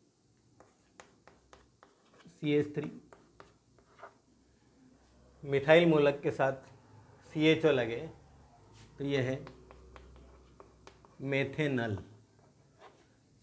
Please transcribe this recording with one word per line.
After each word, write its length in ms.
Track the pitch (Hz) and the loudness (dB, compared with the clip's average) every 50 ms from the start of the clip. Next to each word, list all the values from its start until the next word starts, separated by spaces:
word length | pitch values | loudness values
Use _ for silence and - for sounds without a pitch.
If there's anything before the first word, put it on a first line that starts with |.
| _ _ _ _ _ _ _ _ _ _ _ _ - - _ _ _ _ _ - - - _ _ _ - - _ _ _ - - _ _ _ _ - _ _ _ _ _ _ - - - | _ _ _ _ _ _ _ _ _ _ _ _ -20 -20 _ _ _ _ _ -20 -20 -20 _ _ _ -20 -20 _ _ _ -20 -20 _ _ _ _ -20 _ _ _ _ _ _ -20 -20 -20
सीएच 440 | - - - 147 147 147 147 147 - | -18 -8 -2 0 0 0 0 0 -4
three। 160 | 147 147 - - - - - - - - - _ _ - - _ _ _ _ _ _ _ _ _ - - - - _ _ _ _ _ _ _ _ _ _ _ _ _ - - _ _ _ _ _ - - - - - - | -8 -8 -8 -12 -16 -20 -20 -20 -20 -20 -20 _ _ -20 -20 _ _ _ _ _ _ _ _ _ -20 -20 -20 -20 _ _ _ _ _ _ _ _ _ _ _ _ _ -20 -20 _ _ _ _ _ -20 -20 -20 -20 -16 -6
methyl 460 | 139 139 139 135 151 156 170 175 170 | -2 -2 0 4 6 6 8 8 6
मूलक 320 | 156 151 143 143 143 - - | 4 4 4 2 2 0 -4
के 80 | 151 - | -6 -2
साथ 380 | - 139 135 135 - - - - - - - - - - - - - - | 0 -2 -2 -2 -4 -12 -20 -20 -20 -20 -20 -20 -20 -20 -20 -20 -20 -20
सीएचओ 440 | - - 160 151 160 160 156 160 156 139 | -12 -4 0 2 2 4 4 2 2 2
लगे 240 | 127 120 113 117 123 156 160 - - - - - - - - - - - - - - - - - - | 2 0 -4 -6 -8 -10 -12 -16 -20 -20 -20 -20 -20 -20 -20 -20 -20 -20 -20 -20 -20 -20 -20 -14 -10
तो 60 | 139 | -6
ये 180 | 143 139 135 123 | -4 -2 -2 -2
है 220 | 127 131 - 113 - - - - - - - - - - - - - - - - - - - - - - _ - - - _ - - - - - - - - 131 | -2 -4 -8 -10 -16 -20 -20 -20 -20 -20 -20 -20 -20 -20 -20 -20 -20 -20 -20 -20 -20 -20 -20 -20 -20 -20 _ -20 -20 -20 _ -20 -20 -20 -20 -20 -20 -18 -14 -8
methanol, 760 | 139 139 135 135 135 - - 156 143 135 123 117 113 104 - - - - - - _ _ _ _ _ _ _ _ _ _ _ - - - _ - _ _ _ _ _ _ _ | -4 -2 -2 -2 -4 -4 -4 -2 -2 -2 -2 -2 -4 -6 -8 -10 -16 -20 -20 -20 _ _ _ _ _ _ _ _ _ _ _ -20 -20 -20 _ -20 _ _ _ _ _ _ _